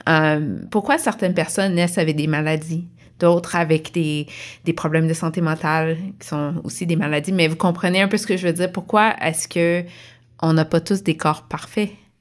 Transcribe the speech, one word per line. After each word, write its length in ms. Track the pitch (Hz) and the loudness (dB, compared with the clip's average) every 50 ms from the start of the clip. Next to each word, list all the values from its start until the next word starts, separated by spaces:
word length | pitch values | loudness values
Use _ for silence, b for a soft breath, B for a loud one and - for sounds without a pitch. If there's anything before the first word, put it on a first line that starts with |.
| B - | B 2
Euh, 500 | 165 156 156 151 151 151 156 143 92 - - - | 4 4 4 4 2 0 0 -2 -4 -6 -6 -4
pourquoi 280 | - 214 202 - 277 330 | -2 0 2 2 2 2
certaines 360 | - 226 214 - 196 185 180 | 2 -2 -2 0 0 0 0
personnes 400 | 175 156 - - - 196 196 175 | 0 -2 -2 0 0 0 2 2
naissent 240 | 170 175 175 175 - | 2 2 2 2 0
avec 160 | 165 160 156 | 0 0 0
des 140 | 151 151 156 | 0 0 0
maladies, 560 | 156 147 151 156 160 156 156 165 165 165 175 - - b b b b - | 0 0 0 0 0 -2 -2 -4 -6 -6 -6 -10 -14 b b b b 2
d'autres 380 | 175 170 175 170 170 - - | 4 4 4 4 0 -2 -2
avec 360 | 175 170 156 160 156 156 - | 0 2 2 2 0 0 -2
des, 360 | - 170 160 151 151 147 147 B B B B B B B B | -2 -2 -2 0 -2 -4 -6 B B B B B B B B
des 80 | 170 165 | -4 -2
problèmes 340 | - - 156 156 160 160 160 | -2 0 0 2 2 2 2
de 40 | 165 | 0
santé 260 | 160 175 160 160 185 | 0 -2 -2 -2 0
mentale 560 | 170 160 156 156 - 151 156 160 160 160 165 160 190 190 - - | 0 0 0 0 0 0 0 0 0 0 -2 -4 -6 -10 -12 -12
qui 80 | - - | -10 -6
sont 320 | 160 147 147 143 170 165 | -4 -4 -2 -2 -4 -6
aussi 240 | - - 135 - 180 | -6 -8 -8 -4 -2
des 80 | 170 165 | 0 0
maladies, 380 | 156 147 147 151 151 147 185 | 0 0 0 -2 -2 -2 0
mais 160 | 190 180 165 156 | 2 2 2 2
vous 80 | 160 | 2
comprenez 440 | 160 - 180 170 175 - 180 180 190 | 2 0 0 0 0 0 2 2 4
un 60 | 196 | 2
peu 100 | 196 208 | 2 2
ce 120 | 208 - - | 0 0 0
que 80 | 190 | -2
je 100 | 180 180 | 0 0
veux 60 | 175 | 0
dire. 180 | 165 175 180 185 | 0 0 -2 -2
Pourquoi 460 | 185 - 175 - - 214 214 220 - - | -4 -6 -4 0 2 4 4 4 2 0
est-ce 280 | - 165 165 - - - | -2 -4 -2 -4 -6 -4
que 340 | - 175 170 170 170 175 175 175 B B B B B B B B _ - | 0 0 2 2 2 0 -2 -6 B B B B B B B B _ -2
on 120 | - 160 | 2 2
n'a 120 | 160 160 156 | 4 4 2
pas 160 | 156 - 165 | 2 2 0
tous 220 | 170 - 202 190 | 2 0 -2 -2
des 140 | - 170 156 | 0 -2 -2
corps 320 | 160 - 156 151 - - - | 0 0 -2 -2 -2 -6 -12
parfaits ? 420 | - - - - - 220 208 202 - - _ _ _ _ | -12 -12 -10 -6 -4 -4 -4 -4 -6 -12 _ _ _ _